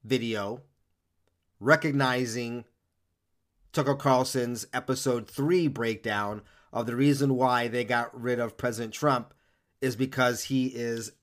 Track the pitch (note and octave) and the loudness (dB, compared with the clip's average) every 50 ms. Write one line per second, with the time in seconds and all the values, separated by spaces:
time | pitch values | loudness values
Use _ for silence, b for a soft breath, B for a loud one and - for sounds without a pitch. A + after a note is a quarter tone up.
0 | _ G#2+ C3 C3 A2+ A#2 A2 G#2 G2 G2+ A2+ C3 C#3 _ _ _ _ _ _ _ | _ -2 -2 -2 0 -2 -4 -4 -4 -4 -6 -10 -14 _ _ _ _ _ _ _
1 | _ _ _ _ _ _ _ _ _ _ _ _ G2+ B2 D#3 D#3 D#3 D#3+ C#3 C#3 | _ _ _ _ _ _ _ _ _ _ _ _ 4 4 4 4 4 0 0 2
2 | C3+ B2+ B2+ B2+ B2+ A#2 A2 B2 A#2+ A#2 A#2+ A#2+ A2+ _ _ _ _ _ _ _ | 2 2 2 0 -2 -2 -4 -6 -6 -6 -6 -8 -10 _ _ _ _ _ _ _
3 | _ _ _ _ _ _ _ _ _ _ _ _ _ _ - - C#3+ C3+ C#3 C3+ | _ _ _ _ _ _ _ _ _ _ _ _ _ _ -4 -2 0 0 0 0
4 | - C#3+ C3 B2+ B2+ B2+ - C3 B2 A#2+ B2 A2+ - - - B2+ - - C3 B2 | 4 4 4 4 4 2 0 -2 -2 -2 -4 -6 -8 -6 -8 -8 -2 -2 -4 -2
5 | - C3+ B2 A#2+ A2 - - - C#3 D#3+ F3+ F#3 E3+ D3 - - A#2 A#2 A2+ G#2+ | 0 -2 -2 -2 -4 -8 -6 -4 0 2 2 4 2 2 0 0 -2 -2 -2 -2
6 | - A2+ G#2+ G#2 G#2 G#2 G#2+ G#2+ - b b b b b b A#2 A#2 A2+ A#2+ A#2+ | -4 -4 -2 -2 -2 -4 -6 -10 -12 b b b b b b -4 -4 -2 0 2
7 | C#3 C#3+ C#3+ C#3 C#3+ C#3 C3 B2+ C3 B2+ B2 A#2+ A#2+ A#2 A2 B2 A#2+ G#2+ B2 A#2+ | 4 4 4 4 2 2 2 4 4 4 4 2 0 0 -2 -2 0 0 0 0
8 | A#2+ A#2+ - B2+ A#2 B2 B2 A#2+ A#2+ A2+ - - - B2 A2+ G#2+ A#2+ A2 G#2+ - | 0 -2 -8 -8 -4 -2 -2 0 -2 -4 -4 -4 -4 -4 -2 -2 -6 -8 -6 0
9 | D3+ D3+ C3+ B2 A2+ - - _ _ _ _ _ _ _ _ _ - C3 A#2 G#2 | 2 2 2 2 -2 -6 -18 _ _ _ _ _ _ _ _ _ -4 -4 0 -2
10 | C3 C3 C3+ C3 B2+ B2 A#2+ A2+ - - C3+ C3 B2+ C3 B2+ A#2+ A#2+ A#2 A#2 A#2 | -4 -2 0 2 2 2 2 0 -4 -2 0 0 0 0 -2 -4 -4 -4 -4 -6
11 | A2+ A#2 - _ | -6 -10 -14 _